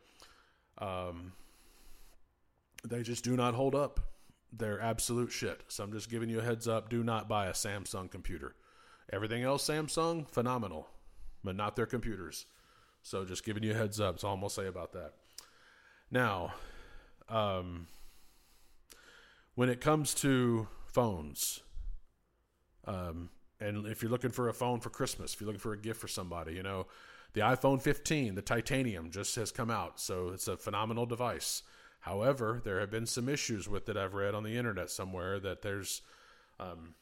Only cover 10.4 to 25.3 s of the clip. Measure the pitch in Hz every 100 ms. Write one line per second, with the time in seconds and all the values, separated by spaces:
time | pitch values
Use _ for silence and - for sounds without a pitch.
10.4 | 120 127 104 78 - - - - - -
11.4 | 98 92 104 - 113 123 117 98 82 -
12.4 | - - - - - _ - 101 95 92
13.4 | - 107 110 107 107 104 98 87 101 98
14.4 | 98 - 95 90 82 92 82 - _ -
15.4 | - - - - - - - 127 120 98
16.4 | 80 - - - - - - - - 113
17.4 | 104 95 90 87 85 - - - - -
18.4 | - - - - - - - - - -
19.4 | _ - 127 120 147 156 143 - 143 131
20.4 | 123 117 110 - - - 120 92 73 69
21.4 | - - - - - - - _ _ _
22.4 | _ _ _ _ - 95 87 82 87 -
23.4 | - - 104 104 104 107 113 120 123 113
24.4 | 120 110 123 120 117 - 131 - -